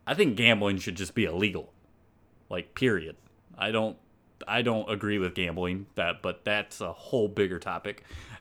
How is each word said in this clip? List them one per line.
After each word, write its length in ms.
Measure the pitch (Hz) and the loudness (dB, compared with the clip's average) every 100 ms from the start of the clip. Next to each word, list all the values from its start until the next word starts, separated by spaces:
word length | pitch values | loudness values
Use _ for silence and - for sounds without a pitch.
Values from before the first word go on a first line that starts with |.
| - | -4
I 60 | |
think 240 | 151 180 107 | 2 4 6
gambling 400 | 120 107 101 98 | 6 6 4 0
should 180 | 101 87 | -2 -6
just 180 | 92 | -4
be 120 | - 92 | 0 0
illegal. 480 | 85 104 87 - - _ _ _ _ _ _ - | 2 0 0 -8 -16 _ _ _ _ _ _ -10
Like, 240 | 90 - - | -8 -8 0
period. 420 | 127 98 78 - _ _ _ - | 2 2 -2 -12 _ _ _ -6
I 140 | 101 | -2
don't, 260 | 110 110 - _ _ _ _ - | 0 0 -4 _ _ _ _ -4
I 140 | 113 | 0
don't 280 | 120 110 107 | 2 0 0
agree 280 | 104 104 104 | -2 0 0
with 180 | 92 92 | 0 0
gambling, 520 | 87 82 90 92 95 - | -2 -2 -2 -4 -6 -4
that, 260 | 87 85 | -2 -2
but 240 | 92 87 - | -6 -6 -2
that's 340 | 104 101 - | -2 -2 -8
a 140 | 92 | -10
whole 340 | 85 - 127 104 | -10 -4 0 2
bigger 320 | 98 98 87 | 2 0 0
topic. 460 | 95 85 101 - - - - - | -6 -6 -6 -10 -14 -18 -16 -8